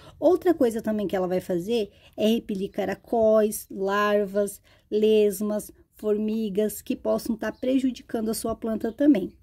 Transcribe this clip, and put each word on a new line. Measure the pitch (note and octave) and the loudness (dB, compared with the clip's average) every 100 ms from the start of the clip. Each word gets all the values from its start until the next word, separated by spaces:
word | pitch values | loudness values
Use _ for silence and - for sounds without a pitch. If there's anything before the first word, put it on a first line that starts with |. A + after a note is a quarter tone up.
| - - | -20 0
Outra | D4+ F4 F4+ | 2 4 2
coisa | D#4+ A#3+ A3 | 2 2 0
também | G#3+ G#3+ G3 | -4 -2 -2
que | |
ela | G3 F3+ | -2 -2
vai | F#3 | -2
fazer | F3+ F3+ F#3 A#3 G3+ _ - - | -2 -4 -2 -2 -2 _ -20 -2
é | G#3+ | 0
repelir | A3+ - G3 G3 | 0 -2 -6 -6
caracóis, | - F#3+ G3 - A#3 A3 A3 G#3+ - - | -6 -6 -6 -4 2 4 4 4 -2 -12
larvas, | G3+ F#3+ G3+ G#3 G#3 G3+ G3 G3+ - _ _ _ | -6 -2 0 2 2 0 -2 -2 -6 _ _ _
lesmas, | G#3+ G#3+ G#3+ G#3 F#3+ G#3+ G#3 - - _ | 0 4 4 4 0 -4 -4 -8 -18 _
formigas, | _ G#3+ G#3 G#3+ A3 A3 F#3+ G#3+ - | _ -4 -2 -2 -2 -2 -2 -2 -4
que | - B3+ | -8 -6
possam | A3 A3 - A3+ | -2 -2 -2 -6
tá | A3 | -6
prejudicando | - B3+ C4+ B3+ A#3+ - A#3 G#3+ | -6 0 0 0 -4 -8 -6 -4
a | |
sua | A3 A#3 A3 | -4 -4 -6
planta | A3 A3 A3+ | -4 -4 -4
também. | - C#4+ A3+ - - | 0 4 4 2 -10